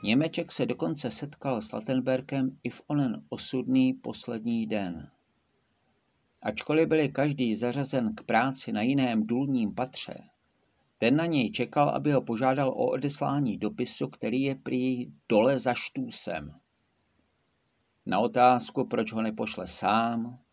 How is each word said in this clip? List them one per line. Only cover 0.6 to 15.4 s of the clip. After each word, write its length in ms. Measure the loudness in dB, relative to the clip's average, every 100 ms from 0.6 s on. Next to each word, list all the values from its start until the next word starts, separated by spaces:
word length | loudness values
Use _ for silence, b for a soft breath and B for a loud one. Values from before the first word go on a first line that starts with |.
| -2
dokonce 460 | -2 -4 -4 -6
setkal 500 | -6 -10 -8 -4 -4
s 100 | -4
Lattenbergem 840 | -8 -2 -2 0 -2 -2 -2 -2 -4
i 60 | -10
v 120 | -10 -4
onen 360 | 0 0 -2 -8
osudný 640 | -10 -4 -4 2 4 4
poslední 720 | 2 -8 -10 -8 -6 -2 -2 0
den. 440 | -2 -2 -6 -12 _ _ _ _ _ _ _ _ _ _ _ _ _
Ačkoliv 460 | -6 -6 0 2 4
byli 220 | 4 2
každý 460 | 2 0 2 0 0
zařazen 600 | 0 -2 -2 0 -2 -4
k 80 |
práci 480 | 0 2 2 -2 -6
na 100 | -2
jiném 460 | 2 2 2 0 0
důlním 480 | 0 0 0 0 -2
patře, 400 | -6 -6 -12 -12 -18 _ _ _ _ _ _ _
ten 180 | 4 4
na 100 | 4
něj 260 | 2 0
čekal, 380 | 0 -2 2 2
aby 220 | 2 2
ho 100 | 2
požádal 480 | 2 0 2 2 0
o 160 | 0 0
odeslání 720 | 0 -2 -2 -2 0 0 0
dopisu, 500 | -4 -2 -6 -4 -6
který 340 | -4 -4 0
je 140 | -2 -2
prý 580 | -4 -2 0 -2 -6 -14 _
dole 300 | 4